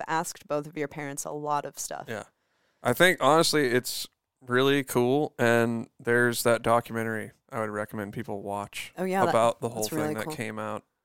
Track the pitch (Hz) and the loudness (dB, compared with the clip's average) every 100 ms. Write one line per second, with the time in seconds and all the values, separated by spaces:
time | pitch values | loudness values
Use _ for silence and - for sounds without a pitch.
0 | - 160 170 - - 151 151 156 143 - | -2 -2 -2 -8 -6 -6 -4 -6 -6 -6
1 | 143 143 160 151 147 147 - - - - | -10 -8 -10 -8 -4 -4 -4 -8 -10 -10
2 | - 110 - _ _ _ _ _ 120 123 | -10 -10 -12 _ _ _ _ _ -2 4
3 | 175 175 131 156 165 156 131 123 - - | 4 6 4 6 4 4 2 2 0 -6
4 | - _ _ _ 127 123 135 139 131 127 | -10 _ _ _ -2 2 4 2 2 2
5 | 123 139 151 - 120 117 117 117 113 - | 2 2 0 0 4 4 4 0 -6 -8
6 | - 120 120 117 123 117 117 117 - 113 | 0 4 4 2 2 2 4 2 2 -4
7 | 113 110 104 - _ 131 110 104 107 110 | -4 -4 -8 -14 _ -6 -4 -4 -6 -6
8 | 101 113 113 104 101 101 101 - - - | -8 -8 -8 -8 -6 -8 -8 -10 -12 -6
9 | 185 190 185 117 117 117 120 113 107 156 | -4 0 2 4 2 0 -4 -6 -6 -4
10 | 151 127 107 151 110 110 107 107 - _ | -4 -4 -6 -6 -8 -8 -8 -8 -12 _